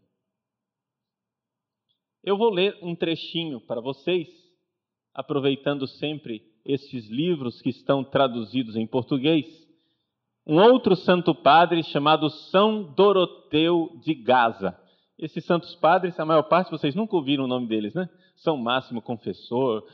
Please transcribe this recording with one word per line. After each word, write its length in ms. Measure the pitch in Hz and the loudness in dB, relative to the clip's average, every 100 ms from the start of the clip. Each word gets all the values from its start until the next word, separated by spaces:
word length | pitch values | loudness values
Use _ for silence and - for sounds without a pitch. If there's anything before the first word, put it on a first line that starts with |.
| _ _ _ _ _ _ _ _ _ _ _ _ _ _ _ _ _ _ _ _ _ _ | _ _ _ _ _ _ _ _ _ _ _ _ _ _ _ _ _ _ _ _ _ _
Eu 160 | - 196 | -6 0
vou 100 | 233 | 0
ler 300 | 180 196 - | 2 -2 -2
um 140 | 175 | -10
trechinho 640 | 170 165 160 - 170 165 120 | -6 -4 -6 -6 -8 -8 -10
para 220 | - 120 | -8 -8
vocês, 460 | 123 135 - 180 156 _ _ _ _ _ _ _ _ | -8 -8 -4 -4 -4 _ _ _ _ _ _ _ _
aproveitando 760 | - 131 143 139 135 143 143 131 | -16 -4 -2 0 -2 -4 -4 -6
sempre 640 | - 147 151 - 110 _ _ | -8 -8 -8 -10 -14 _ _
estes 420 | - 139 - 127 107 | -6 -6 -6 -14 -10
livros 520 | 117 170 165 123 - | -4 -2 -2 -6 -6
que 80 | 135 | -6
estão 340 | 120 - 139 | -6 -2 -2
traduzidos 760 | 127 139 135 117 104 127 113 110 | 0 0 0 0 -6 -6 -4 -4
em 100 | 113 | -4
português. 840 | 131 120 143 143 160 127 - _ _ _ _ _ _ _ _ - | -4 -2 -2 2 0 -2 -14 _ _ _ _ _ _ _ _ -2
Um 120 | 156 | 6
outro 380 | 220 254 220 180 | 6 6 4 0
santo 380 | - 180 170 | 2 0 2
padre 480 | 151 - 156 175 170 | 0 6 6 6 2
chamado 480 | 151 151 143 156 151 | -2 -2 2 2 0
São 520 | - - 185 214 214 | -6 -2 2 2 0
Doroteu 1160 | 175 139 202 190 170 - - 151 165 175 160 131 | -6 4 4 4 0 -4 -4 0 2 2 -2 -8
de 120 | 143 | -6
Gaza. 640 | 147 110 127 117 107 95 - _ _ _ - | -6 2 4 4 0 -8 -8 _ _ _ -14
Esses 260 | 160 - | -12 -10
santos 300 | - 175 - - | -2 -2 -2 -2
padres, 420 | 156 185 180 170 | 2 2 0 -6
a 60 | |
maior 200 | 156 160 | 2 2
parte 260 | 147 165 180 | 4 0 0
vocês 240 | 156 151 | -4 -4
nunca 200 | 147 220 | -4 -2
ouviram 300 | 180 135 143 | -2 -2 -2
o 40 | 131 | -2
nome 180 | 127 120 | -4 -2
deles, 280 | 110 107 | -4 -4
né? 140 | 156 180 _ _ _ | -6 -8 _ _ _
São 200 | - 151 | -4 -4
Máximo 440 | 117 131 - 120 | -2 -4 -4 -12
Confessor, 840 | - 117 110 92 - 120 131 110 - | -8 -10 -8 -10 -6 -2 -2 -2 -6